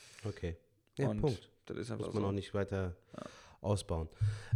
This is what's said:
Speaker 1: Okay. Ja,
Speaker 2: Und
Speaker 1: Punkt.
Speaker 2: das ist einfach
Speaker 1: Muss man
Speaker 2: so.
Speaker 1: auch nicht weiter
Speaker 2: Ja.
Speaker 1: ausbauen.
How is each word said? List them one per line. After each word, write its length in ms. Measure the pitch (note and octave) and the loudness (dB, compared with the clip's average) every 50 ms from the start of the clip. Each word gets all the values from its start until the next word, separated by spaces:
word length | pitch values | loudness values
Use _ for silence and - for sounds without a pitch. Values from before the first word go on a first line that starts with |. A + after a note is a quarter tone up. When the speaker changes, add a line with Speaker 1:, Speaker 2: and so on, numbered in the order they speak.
| - - - - - | -20 -20 -16 -8 -6
Speaker 1:
Okay. 320 | G#2 G2+ - - F2 E2+ - - _ _ _ _ _ _ - | -6 -4 -2 -4 -4 -4 -6 -10 _ _ _ _ _ _ 0
Ja, 100 | C#3 C3 | 0 2
Speaker 2:
Und 140 | G#2+ G#2+ | 2 2
Speaker 1:
Punkt. 280 | D#3 D3 A#2 - - - - _ _ - | 2 2 2 0 -4 -12 -20 _ _ -8
Speaker 2:
das 100 | - - | -6 -6
ist 140 | G#2+ A#2+ | -4 -4
einfach 140 | A2 G#2 G2 F2 | -4 -4 -4 0
Speaker 1:
Muss 60 | F#2+ | 0
man 80 | G#2+ G2+ | 2 2
Speaker 2:
so. 60 | G2 | 2
Speaker 1:
auch 40 | G2+ | 2
nicht 200 | G2+ F#2 - - | 0 -2 0 0
weiter 420 | G2+ G2 G2 G2 F#2+ F#2+ F2+ F2 - - _ - | 0 0 2 2 2 2 0 -2 -6 -12 _ -12
Speaker 2:
Ja. 80 | - - - - - - - - - | -12 -12 -12 -12 -16 -20 -20 -14 -2
Speaker 1:
ausbauen. 480 | - F#2+ G#2+ F#2+ - - F2 D#2+ D#2+ E2 - - G#2+ G#2 G#2 - - - - | 2 2 2 2 2 0 0 0 0 -2 0 2 2 2 2 0 0 2 2